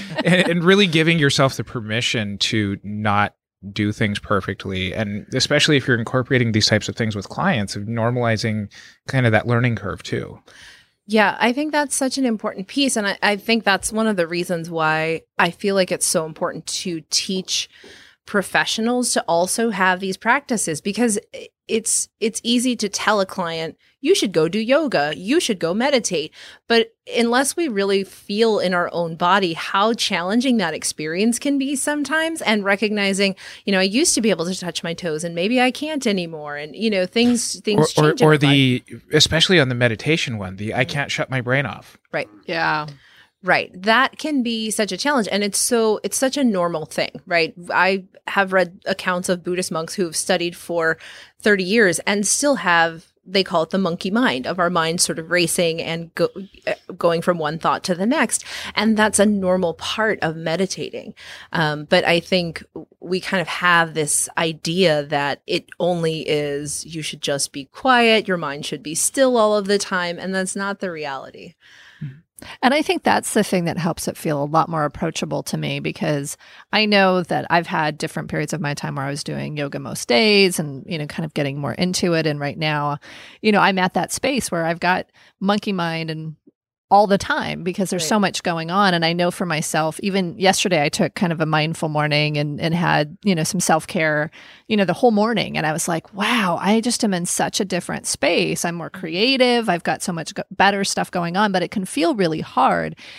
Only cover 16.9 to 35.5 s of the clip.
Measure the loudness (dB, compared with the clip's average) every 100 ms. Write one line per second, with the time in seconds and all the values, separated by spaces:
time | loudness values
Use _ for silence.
16.9 | -8 -4 -4 -2 -4 -2 -4 -6 -12 -20
17.9 | -20 -20 _ -4 -2 0 0 0 -2 0
18.9 | 0 0 -2 0 0 2 0 -2 0 0
19.9 | 0 -2 -4 0 0 0 -4 -2 -4 -4
20.9 | -2 0 -2 -6 -16 -16 _ -4 -4 -2
21.9 | -4 -4 _ -4 -2 0 0 2 -2 -4
22.9 | -2 0 0 0 -4 -6 -4 -6 -10 _
23.9 | _ 2 2 2 2 2 0 2 2 2
24.9 | 0 0 -4 0 0 0 -2 -2 0 2
25.9 | 0 0 -4 -4 -10 -20 -20 _ 2 2
26.9 | _ -6 0 2 2 0 -2 -2 0 2
27.9 | 0 -2 -10 -6 0 2 2 2 0 0
28.9 | -2 -4 0 2 4 2 -2 -4 0 0
29.9 | 0 -2 -2 0 0 2 2 0 -2 -6
30.9 | -6 -6 0 0 0 -2 -2 -2 -2 -2
31.9 | -2 -2 -2 -2 -4 -2 0 0 0 0
32.9 | 0 0 2 0 -2 -12 -10 -2 2 2
33.9 | 2 2 2 2 2 0 -4 -6 -6 -6
34.9 | -6 -4 -4 -6 -2 0